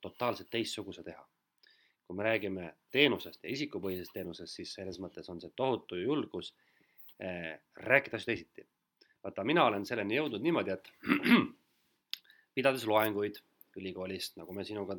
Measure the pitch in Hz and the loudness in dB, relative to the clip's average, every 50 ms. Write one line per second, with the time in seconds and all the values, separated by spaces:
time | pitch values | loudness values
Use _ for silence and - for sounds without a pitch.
0 | - 104 - - 123 120 104 - 95 - - 113 107 - - 110 95 98 92 92 | -14 -12 -6 -2 -2 0 -2 -2 -6 -4 -2 -2 -2 -2 -4 -6 -8 -8 -10 -12
1 | 82 87 82 - 71 _ _ _ _ _ _ _ _ _ _ _ _ _ _ _ | -12 -14 -14 -14 -18 _ _ _ _ _ _ _ _ _ _ _ _ _ _ _
2 | _ - 90 98 104 110 113 104 104 98 95 92 87 80 - _ _ _ - 131 | _ -8 -4 0 2 2 2 2 2 -2 -4 -4 -6 -8 -12 _ _ _ 4 6
3 | 147 131 107 87 - 90 - - - 85 131 135 151 - - 92 92 95 92 92 | 6 6 6 4 -2 -6 -14 -10 -8 -6 -6 -4 -6 -6 -6 -4 -4 -2 -4 -4
4 | 87 - - 95 90 87 82 - 85 - - - 87 - - 101 95 95 92 92 | -6 -8 -8 -8 -8 -8 -8 -10 -12 -12 -12 -12 -10 -10 -10 -8 -8 -8 -8 -8
5 | 95 87 - 85 - 92 90 85 90 85 - - 131 131 117 104 - - 90 87 | -10 -10 -12 -12 -12 -10 -10 -10 -12 -10 -4 -2 0 0 0 0 -4 -6 -6 -4
6 | 95 127 156 143 - - - 90 85 - - _ _ _ _ _ _ _ _ - | -2 0 0 0 -2 -4 -6 -8 -8 -10 -12 _ _ _ _ _ _ _ _ -20
7 | - - - - 98 92 90 85 82 80 78 - _ _ _ - - 110 131 139 | -20 -20 -14 -10 -8 -8 -6 -6 -6 -8 -8 -10 _ _ _ -6 2 4 6 6
8 | 135 - - 104 - 120 110 85 85 - _ - - _ _ _ _ _ _ _ | 4 2 -4 -4 -2 -2 -2 -2 -4 -10 _ -20 -20 _ _ _ _ _ _ _
9 | _ _ _ _ - 98 - 104 98 131 160 175 143 117 104 98 101 - 123 113 | _ _ _ _ -12 -8 -6 -4 0 2 4 6 6 6 4 2 -2 -2 -2 -2
10 | 101 101 113 143 156 135 107 101 127 170 170 120 95 98 95 - - - - _ | 0 0 0 0 0 0 -2 0 0 2 2 2 2 0 -2 -4 -6 -12 -20 _
11 | - - - - - 247 247 - - - - _ _ _ _ _ _ _ _ _ | 0 2 2 4 6 8 8 8 6 4 -2 _ _ _ _ _ _ _ _ _
12 | _ _ - - - - - _ _ _ _ 131 123 135 131 127 117 107 107 107 | _ _ -12 -12 -12 -16 -20 _ _ _ _ 2 4 4 4 4 2 4 6 6
13 | 110 110 101 101 104 101 - - - _ _ _ _ _ - 98 95 95 90 92 | 6 4 2 2 0 -2 -2 -6 -14 _ _ _ _ _ -12 -10 -8 -8 -6 -6
14 | 92 95 98 90 - - - - 82 87 95 101 92 - 107 104 98 95 98 | -6 -6 -4 -6 -6 -8 -8 -12 -12 -8 -8 -8 -6 -4 -4 -4 -4 -4 -6